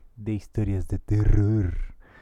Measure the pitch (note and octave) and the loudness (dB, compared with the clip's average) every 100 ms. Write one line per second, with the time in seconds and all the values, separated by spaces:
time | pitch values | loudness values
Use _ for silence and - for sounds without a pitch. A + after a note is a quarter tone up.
0 | - - G#2 G#2 - - G2 F#2+ - F#2 | -20 -14 -8 -8 -6 -6 -4 -4 -4 -8
1 | - G#2 G2+ G2+ G2+ A2 F2+ D#2+ - - | -4 2 4 6 2 0 -2 -6 -8 -12
2 | - - | -20 -20